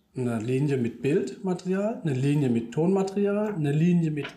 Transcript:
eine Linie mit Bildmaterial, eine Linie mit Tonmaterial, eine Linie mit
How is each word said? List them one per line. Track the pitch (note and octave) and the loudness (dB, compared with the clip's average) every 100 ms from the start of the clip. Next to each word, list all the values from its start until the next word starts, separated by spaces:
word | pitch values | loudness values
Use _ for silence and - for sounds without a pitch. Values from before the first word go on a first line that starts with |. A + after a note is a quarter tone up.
| _ - | _ -6
eine | A#2+ A2+ | -2 -2
Linie | A2+ C3 D3 C3+ | -2 0 0 0
mit | A#2 - | -2 -2
Bildmaterial, | C3+ E3 - - F#3 F3+ F3+ F#3+ G#3 B3 | 0 0 0 -4 -4 -4 -2 -2 -2 -2
eine | E3 | -2
Linie | B2+ C#3 D3 C3 | 0 2 2 2
mit | A#2 A#2 | 0 -2
Tonmaterial, | D3+ E3+ G3 F#3+ G3+ G3+ G3+ G#3+ | 0 2 2 0 0 0 0 -2
eine | F3+ C#3+ | -2 0
Linie | D3+ F3 F3 D#3+ | 2 4 4 2
mit | D3+ C#3 | -2 -6